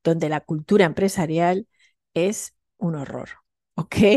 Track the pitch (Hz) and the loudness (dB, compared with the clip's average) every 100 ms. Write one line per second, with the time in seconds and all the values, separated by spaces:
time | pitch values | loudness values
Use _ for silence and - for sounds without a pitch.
0 | 165 165 156 151 - 156 156 202 170 - | -2 0 -2 -4 -4 -8 0 2 2 0
1 | 196 196 160 160 175 185 233 _ _ _ | -2 -2 -2 0 0 0 -6 _ _ _
2 | _ 165 185 220 - _ _ _ 170 151 | _ -2 -2 -4 -10 _ _ _ -6 -6
3 | 135 120 - - _ _ _ - - - | -8 -12 -14 -18 _ _ _ -10 -4 4
4 | 202 | 6